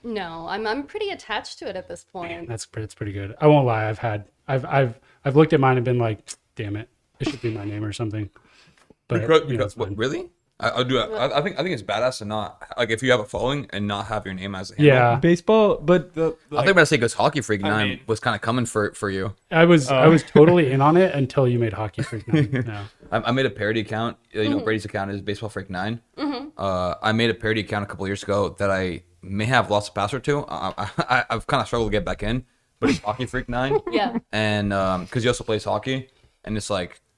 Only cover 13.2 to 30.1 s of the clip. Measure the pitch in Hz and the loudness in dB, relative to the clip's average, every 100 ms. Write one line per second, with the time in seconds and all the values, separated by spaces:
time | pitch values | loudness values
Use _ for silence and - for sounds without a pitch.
13.2 | 104 98 117 147 131 98 104 101 101 107 | 2 -2 -2 -2 -4 -4 -4 -4 -4 -6
14.2 | 98 92 98 98 95 - 147 131 120 123 | -6 -8 -8 -8 -10 4 6 8 4 4
15.2 | 165 175 - 220 208 165 147 180 180 156 | 2 2 2 4 4 0 2 2 2 -2
16.2 | 160 160 _ 147 - 185 156 147 113 - | -2 -4 _ 0 4 6 6 4 0 2
17.2 | 120 127 113 107 101 107 104 123 - 110 | 0 0 -2 -2 2 2 2 -4 -4 -2
18.2 | 127 104 - 123 117 107 104 - 104 95 | -2 -2 -2 -2 0 0 -2 -2 -4 -2
19.2 | 95 101 _ 165 170 170 131 135 151 160 | -4 -8 _ 4 8 6 4 6 8 6
20.2 | - 151 156 180 143 135 139 170 185 143 | 6 8 8 8 4 4 6 6 4 2
21.2 | 127 - 131 120 117 98 107 - 139 113 | -2 2 2 2 0 -2 -8 -6 -6 -6
22.2 | - 156 120 131 123 104 101 _ - 113 | 0 0 2 0 -4 -8 -10 _ -4 -4
23.2 | 113 127 131 98 104 113 101 110 117 - | 0 0 0 -2 -2 -2 -4 -4 -6 -8
24.2 | _ 101 107 98 110 110 104 104 98 101 | _ -4 -2 0 -2 -4 -4 -6 -6 -6
25.2 | 98 101 110 101 92 90 101 117 _ - | -6 -8 -8 -10 -10 -8 -6 -8 _ -8
26.2 | 285 262 285 - 98 92 90 - 107 110 | -6 -6 -10 -6 -4 -2 -2 -2 -2 2
27.2 | 117 104 110 110 98 104 101 92 98 98 | 0 0 -2 -4 -4 -6 -6 -8 -6 -6
28.2 | - 101 92 80 101 95 92 82 _ _ | -2 -2 -2 -2 -2 0 -2 -6 _ _
29.2 | 92 98 110 131 101 104 - - 101 | -10 -4 0 2 2 0 0 -4 -4